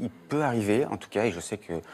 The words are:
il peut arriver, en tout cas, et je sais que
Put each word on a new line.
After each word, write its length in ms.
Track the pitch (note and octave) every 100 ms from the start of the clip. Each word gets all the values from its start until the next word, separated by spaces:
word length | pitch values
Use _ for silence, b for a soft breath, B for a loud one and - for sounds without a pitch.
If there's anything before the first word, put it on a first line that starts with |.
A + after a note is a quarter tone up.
il 80 | A#2+
peut 340 | - - C#3+
arriver, 420 | D3 A#2 G#2 G#2+ D3
en 120 | -
tout 120 | -
cas, 140 | G2+
et 80 | A2+
je 80 | F2
sais 180 | - G#2
que 180 | - E2 -